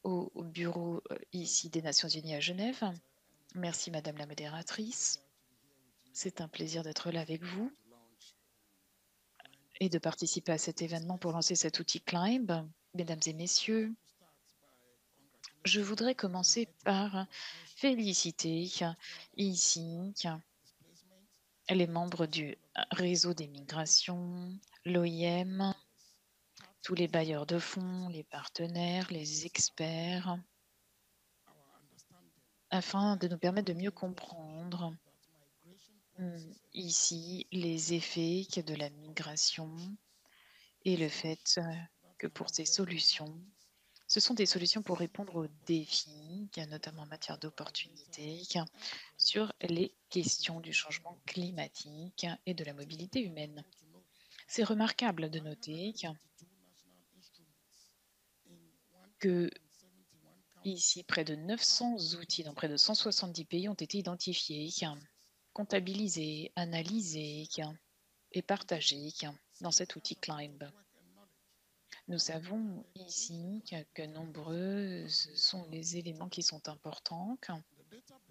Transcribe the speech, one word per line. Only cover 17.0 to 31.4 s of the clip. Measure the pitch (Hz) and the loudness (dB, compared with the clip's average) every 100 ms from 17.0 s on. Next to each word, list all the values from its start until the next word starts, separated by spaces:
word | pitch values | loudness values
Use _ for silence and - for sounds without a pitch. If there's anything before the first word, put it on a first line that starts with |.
| 208 190 190 - - - - - | 2 0 -4 -8 -12 -12 -16 2
féliciter | 277 247 202 175 175 - 165 165 180 - 170 165 - - - - | 4 4 4 4 2 0 0 2 0 0 0 0 -8 -14 -12 0
ici | 196 180 - 170 165 165 190 202 175 160 - _ - _ - 170 185 190 _ _ _ _ - | 2 4 4 4 0 -4 -4 -2 -4 -4 -10 _ -20 _ -20 -20 _ -20 _ _ _ _ 2
les | 190 170 | 4 6
membres | 170 175 175 160 | 4 -2 2 0
du | 160 147 - _ - - | 0 -4 -8 _ -4 -2
réseau | 185 180 180 175 | 2 4 4 4
des | 165 147 | 2 -4
migrations, | 139 143 156 156 - - 180 175 180 180 196 - - 175 | -10 -6 -4 4 4 4 -4 -4 -6 -8 -10 -14 -10 2
l'O | 175 | 4
I | 170 165 | 4 2
M, | 170 175 185 190 196 - _ _ - _ _ _ _ - - _ | 2 2 0 2 0 0 _ _ -20 _ _ _ _ -20 -20 _
tous | - | -4
les | 180 165 | 2 4
bailleurs | 165 160 147 147 | 4 2 0 2
de | 170 | 0
fonds, | - 190 180 185 180 | 0 -4 -2 -2 -4
les | 160 | -6
partenaires, | 151 147 - - 170 170 175 185 185 | -8 -10 -10 -4 -2 0 2 0 -2
les | 170 151 151 170 | -4 -4 -4 -2
experts, | - - - 160 165 170 180 180 175 - _ _ _ _ _ _ _ _ _ | 2 0 2 -2 0 -2 -2 -2 -4 -6 _ _ _ _ _ _ _ _ _